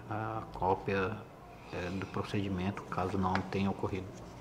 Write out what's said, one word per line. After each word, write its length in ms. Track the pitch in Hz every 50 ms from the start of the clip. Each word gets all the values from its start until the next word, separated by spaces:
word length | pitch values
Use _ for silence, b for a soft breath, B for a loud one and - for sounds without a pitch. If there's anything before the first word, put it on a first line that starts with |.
| - -
a 340 | 113 107 110 110 110 113 107 - -
cópia, 600 | - 92 92 95 95 - - 98 98 95 92 - 104 - - - - - - - - - -
é, 180 | - 85 87 90
do 140 | 92 98 90 -
procedimento, 760 | - - 95 - - 104 98 101 98 90 90 95 101 - -
caso 340 | - - - 92 92 95 98
não 180 | 92 92 92 95 92 -
tenha 200 | - 98 98 98
ocorrido. 380 | 92 - - 104 98 95 92 98 - - - - - -